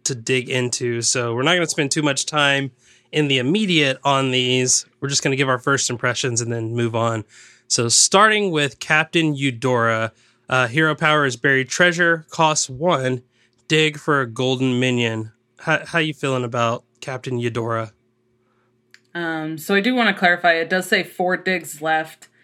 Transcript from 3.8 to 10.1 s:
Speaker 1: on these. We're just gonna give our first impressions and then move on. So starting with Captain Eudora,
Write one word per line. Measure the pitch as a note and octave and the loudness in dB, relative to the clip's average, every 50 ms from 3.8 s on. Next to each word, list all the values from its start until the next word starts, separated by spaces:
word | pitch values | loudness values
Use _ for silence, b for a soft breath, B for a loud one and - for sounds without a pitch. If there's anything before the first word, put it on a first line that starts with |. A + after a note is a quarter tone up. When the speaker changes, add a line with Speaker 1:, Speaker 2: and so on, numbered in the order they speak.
| C#3+ C3+ C3 - - | 2 2 0 0 0
Speaker 1:
on | C#3 C#3 C3+ C3+ C3 B2+ | 2 2 2 2 0 0
these. | B2+ B2+ B2+ B2+ B2+ B2+ B2+ - - - _ _ - | 0 0 2 2 0 2 2 0 -2 -2 _ _ -10
We're | C#3+ C#3 | -6 -4
just | C#3 - - | -4 -2 -2
gonna | D3 C3+ | 0 0
give | C3 C#3+ C3+ | 0 0 0
our | B2+ A#2+ | 0 -2
first | - C#3+ C#3 C3 - - | 0 0 0 0 0 -4
impressions | B2+ A2+ - B2 A#2 - - B2+ A#2 A2+ | -4 -4 -4 -4 -2 -2 -4 -4 -2 -4
and | A#2+ A#2 A#2 | -4 -4 -4
then | A#2 A2+ A2+ A#2 | -4 -4 -4 -4
move | A#2+ A#2+ A2+ A2+ | -2 -2 -2 0
on. | A2+ A2+ A#2 A2+ A2 G#2 B B B B B B B B B | 0 -2 0 -2 -4 -6 B B B B B B B B B
So | - - A#2 A#2 | -2 -2 0 2
starting | - - - - - G3 G#3+ A3 G#3+ G#3 G3+ F#3+ | 2 2 2 4 6 6 6 6 4 2 0 0
with | D#3+ D3 C#3+ C3+ - - | 0 0 0 -2 -4 -6
Captain | - - D#3+ D#3 D#3+ - - E3+ D#3+ D#3 D3 | -4 0 2 2 2 2 0 0 2 0 0
Eudora, | C3+ C#3 C#3 B2 A2+ B2+ B2+ B2+ A#2 A#2 A2+ A2+ A2 A2+ A2 | 0 -2 -2 -2 0 0 0 2 2 2 2 2 0 -2 -4